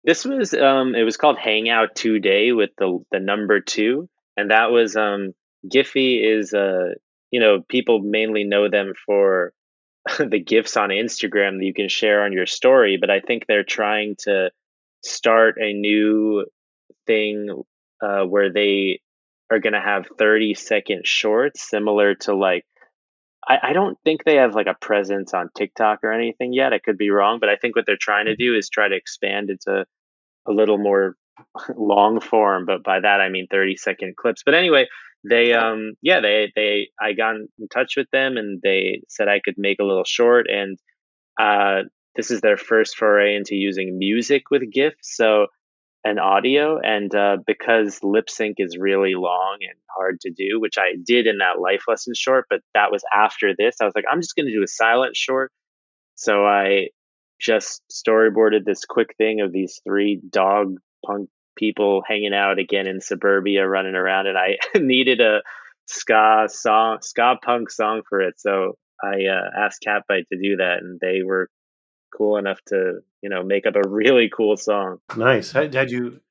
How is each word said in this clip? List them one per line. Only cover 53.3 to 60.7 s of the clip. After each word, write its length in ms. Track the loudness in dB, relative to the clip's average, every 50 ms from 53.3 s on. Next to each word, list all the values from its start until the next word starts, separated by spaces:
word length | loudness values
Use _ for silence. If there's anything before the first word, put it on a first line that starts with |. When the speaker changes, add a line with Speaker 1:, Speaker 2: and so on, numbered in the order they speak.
| 0 -2 -2 -2 0
Speaker 1:
this. 200 | 0 0 -2 0 0
I 20 | -2
was 80 | -2 -2
like, 120 | -2 -4 -2
"I'm 120 | -4 -4
just 120 | -4 -4 -6
gonna 160 | -4 -4 -2
do 120 | -2 -2
a 40 | -2
silent 480 | -2 -2 0 2 2 2 2 0 -2 -4
short." 360 | -6 -4 -2 -2 -4 -4 -6 _ _ _ _ _ _ _ _ _ _ _ _ _
So 320 | -6 -2 0 2 2 4
I 420 | 4 4 4 2 2 2 0 0 -4 _ _ _ _ _ _ _ _ _ _
just 440 | -2 0 0 0 0 -4 -14 -16 _ _
storyboarded 720 | -18 -6 0 2 4 4 4 4 4 4 4 4 4 2 0
this 200 | -2 -6 -6 -8
quick 280 | -4 -2 -2 -2 -2 -2 -2
thing 220 | -2 -2 0 -2
of 100 | -4 -4
these 280 | -4 -4 -6 -6 -8 -14 _
three 360 | -4 -2 0 0 0 -2 -4 -8 -2
dog 460 | 0 2 2 4 2 2 0 -2